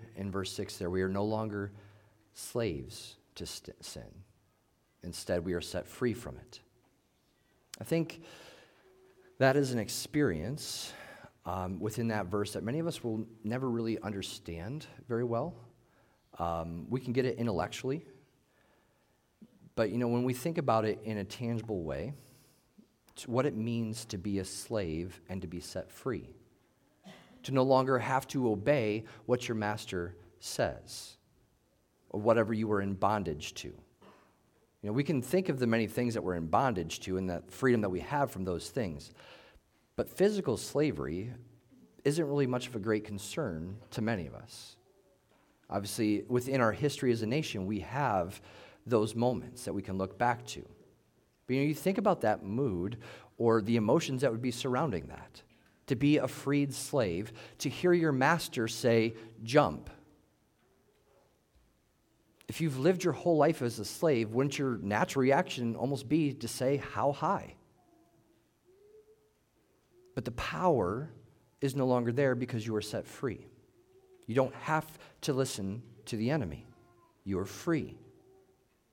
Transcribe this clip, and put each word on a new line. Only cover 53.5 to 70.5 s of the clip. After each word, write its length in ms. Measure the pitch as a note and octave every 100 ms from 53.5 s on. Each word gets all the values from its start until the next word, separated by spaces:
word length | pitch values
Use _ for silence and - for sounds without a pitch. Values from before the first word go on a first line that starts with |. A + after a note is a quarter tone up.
| A2+
the 160 | G#2 A#2
emotions 460 | G#2+ D3 E3 C3
that 100 | C3+
would 80 | A2+
be 100 | B2+
surrounding 580 | A#2 C#3 B2 D#3 F#2 C#2
that. 340 | - - - - _ _ _ -
To 60 |
be 220 | B2+ C#3+ D3+
a 100 | C3
freed 460 | - - C#3+ C#3
slave, 600 | B2+ - D3 G#2+ E2+ A2 - - -
to 100 | C#3+
hear 240 | - F3+
your 200 | F3 D#3+
master 540 | C3+ C3+ E3 - - A2+
say, 480 | A#2 B2+ A#2 A2+ A2+ - -
"Jump." 480 | A2+ C#3 C3 D2+ - - - - _ _ _ _ _ _ _ _ _ _ _ _ _ _ _ _ _ _ _ _ _ _ -
If 140 | -
you've 160 | D#3+ C3
lived 260 | C#3+ F#3
your 80 | F3+
whole 240 | B2+ F3 D#3+
life 240 | D3 D#3+
as 180 | B2 A2+
a 60 |
slave, 460 | G#2 - E3+ C3 A2
wouldn't 280 | A2+ C#3 C#3+
your 200 | C#3 A#2
natural 420 | G2 G#2 F3+ C#3
reaction 560 | C3 C#3 F3+ - A#2+ A2
almost 320 | B2 C#3+ A#2
be 240 | D#3 D3
to 160 | B2+ A#2
say, 300 | - B2+ C#3
"How 340 | - - C3
high?" 440 | C#3 D#3 F#3+ - - _ _ _ _ _ _ _ E4 _ _ F4+ F#4+ G#4 G#4+ G#4+ G#4+ G#4+ _ _ _ _ _ _ _ -
But 100 | -
the 60 | A#2
power 800 | A#2 -